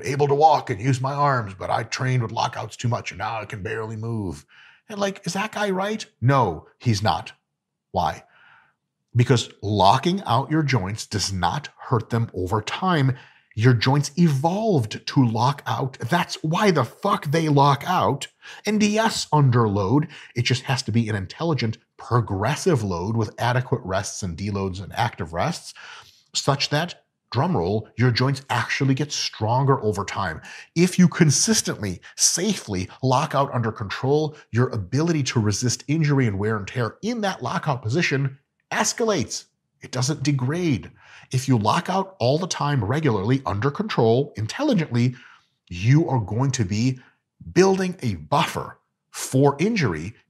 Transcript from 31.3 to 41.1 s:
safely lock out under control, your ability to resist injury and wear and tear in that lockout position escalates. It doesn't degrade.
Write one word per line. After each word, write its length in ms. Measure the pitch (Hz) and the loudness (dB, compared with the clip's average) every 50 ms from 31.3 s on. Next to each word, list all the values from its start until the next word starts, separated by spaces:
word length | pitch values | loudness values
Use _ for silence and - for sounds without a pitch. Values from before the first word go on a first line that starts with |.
| 131 - - - 220 - - 180 156 - 101 101 87 - - - - | 4 2 2 2 2 0 0 -2 -4 -4 -4 -6 -6 -8 -12 -12 -4
safely 720 | - - - - - 175 220 190 - - - 101 90 92 - - - - | 0 0 0 0 0 0 -2 -2 -2 -4 -6 -4 -4 -6 -6 -8 -4 0
lock 320 | 131 127 131 156 156 - | 2 2 2 2 0 0
out 180 | 139 139 135 - | 0 0 0 0
under 180 | 131 113 113 | -2 -2 -2
control, 640 | 107 - 107 95 - - - 127 143 151 156 147 151 - - _ | -4 -6 -8 -8 -8 -4 0 2 2 2 2 -2 -6 -10 -12 _
your 180 | - 113 123 - | 0 0 0 2
ability 540 | - 113 95 87 - 135 160 170 165 151 135 | 0 -4 -6 -2 -2 0 0 2 0 0 0
to 160 | - - 123 | 0 0 0
resist 440 | 107 107 101 - - 120 - - - - | 2 0 0 0 -2 -2 -2 -4 -4 -2
injury 380 | 147 165 156 147 143 135 131 | 0 0 2 2 2 2 2
and 140 | 113 98 95 | 2 0 0
wear 180 | 101 107 110 107 | -2 -2 -2 -2
and 100 | 98 - | -4 -6
tear 280 | - 127 120 107 - - - | -4 -4 -4 -4 -4 -6 -6
in 180 | 208 247 233 | -6 -4 -2
that 220 | 208 190 - - 120 | -2 -4 -4 -4 -6
lockout 400 | 123 - 180 - 156 135 120 - | -6 -6 -4 -2 -2 -4 -2 -2
position 560 | 110 117 175 170 - 147 135 139 135 131 - _ _ _ _ _ - | -2 0 0 0 0 0 0 -2 -2 -4 -8 _ _ _ _ _ -6
escalates. 720 | - 214 220 214 - - 240 220 208 170 110 - - - - _ _ _ _ _ _ _ | -4 -2 -2 -2 -2 -2 0 0 0 0 -2 -4 -6 -12 -12 _ _ _ _ _ _ _
It 100 | - 151 | -16 -8
doesn't 320 | - 127 123 131 156 - 135 | -4 -2 -2 -2 -2 -2 0
degrade. 680 | 147 147 135 127 127 151 175 180 165 131 92 - - - _ _ - | 0 0 0 0 -2 -2 -2 0 0 0 -2 -4 -8 -18 _ _ -20